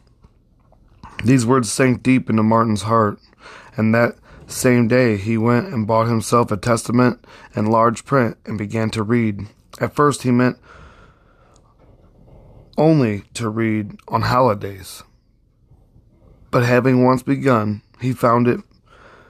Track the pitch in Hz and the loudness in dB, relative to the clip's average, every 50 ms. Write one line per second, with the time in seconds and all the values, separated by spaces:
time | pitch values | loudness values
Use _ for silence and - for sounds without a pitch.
0 | _ _ _ _ _ _ _ _ _ _ _ _ _ _ _ _ _ _ _ _ | _ _ _ _ _ _ _ _ _ _ _ _ _ _ _ _ _ _ _ _
1 | - - - - 101 113 135 131 113 113 131 131 120 101 - - 135 131 123 104 | -20 -20 -14 -6 0 2 2 2 4 2 2 0 0 -2 -2 0 2 0 0 0
2 | - 127 131 127 - - 117 110 107 110 110 113 113 117 107 101 101 110 117 113 | 0 0 0 0 0 0 0 2 2 2 2 2 2 2 0 -2 -2 0 2 2
3 | 110 104 101 - _ _ _ _ - - - - - - - - 110 110 110 117 | 2 2 -2 -6 _ _ _ _ -20 -20 -20 -20 -20 -14 -4 -2 0 2 2 2
4 | 120 120 - - _ - - - - - - - - 131 123 123 120 110 123 127 | 2 0 -2 -8 _ -20 -20 -20 -20 -16 -10 -2 0 2 2 2 2 2 2 2
5 | 127 117 107 101 95 117 117 110 110 120 120 120 - - - 117 107 104 113 113 | 2 2 0 -2 -4 -4 -2 -2 0 0 0 0 -2 -4 -6 -6 -2 0 0 0
6 | 113 117 117 113 107 - 131 120 120 - 110 95 - 123 117 113 - - 113 123 | 0 0 -2 -2 -2 0 0 0 0 0 -4 -6 -2 -2 -2 -2 -2 -2 0 2
7 | 123 123 - - _ - - - - - - 104 104 107 113 113 113 120 117 - | 2 2 0 -2 _ -20 -20 -20 -20 -10 -6 -4 -2 0 2 2 2 2 0 -2
8 | - - 139 135 120 110 - _ - - 117 101 107 101 107 113 113 110 - 113 | -6 -2 0 0 0 0 -4 _ -12 -10 -8 -8 -8 -6 -4 -4 -4 -4 -4 -4
9 | 104 101 120 120 113 110 101 98 101 - _ _ _ _ - - - 107 - - | -2 -2 0 0 0 -2 -4 -6 -12 -16 _ _ _ _ -10 -8 -8 -6 -2 0
10 | 147 147 131 - - 127 123 123 123 123 - _ _ - - - - - - - | 0 0 0 -2 -2 0 0 2 2 0 -2 _ _ -20 -20 -20 -20 -20 -20 -20
11 | - _ _ _ _ _ _ _ _ _ _ _ _ _ _ _ _ _ - _ | -20 _ _ _ _ _ _ _ _ _ _ _ _ _ _ _ _ _ -20 _
12 | _ _ _ _ - - - - - - - - - _ - - 147 160 160 151 | _ _ _ _ -20 -20 -20 -20 -20 -20 -20 -20 -20 _ -4 0 2 2 4 4
13 | 127 110 104 98 - _ - - 120 110 107 113 113 110 107 107 104 101 - - | 2 0 -2 -4 -8 _ -12 -8 -6 -6 -4 -2 -2 -2 -2 -2 -4 -6 -12 -18
14 | - - - 117 107 110 123 123 131 120 101 101 101 98 98 95 90 - - - | -14 -6 -6 -4 -2 0 0 2 2 2 0 -2 -6 -12 -14 -14 -18 -20 -20 -20
15 | - _ _ _ _ _ _ _ _ _ _ _ _ _ - _ _ _ _ - | -20 _ _ _ _ _ _ _ _ _ _ _ _ _ -20 _ _ _ _ -20
16 | _ _ _ _ _ - - _ - - - 131 120 120 123 127 117 131 127 127 | _ _ _ _ _ -20 -20 _ -12 -4 -2 0 2 2 2 2 2 2 2 4
17 | 127 127 131 127 - 143 139 135 131 139 127 113 104 107 107 104 _ _ _ - | 4 2 2 0 0 -4 -4 -2 0 0 2 2 0 -2 -4 -6 _ _ _ -6
18 | 120 127 123 - - 120 117 120 123 120 113 - - _ _ _ _ _ _ _ | -6 -4 -4 0 2 2 2 4 2 2 0 -2 -6 _ _ _ _ _ _ _
19 | - - - - - | -20 -20 -20 -20 -20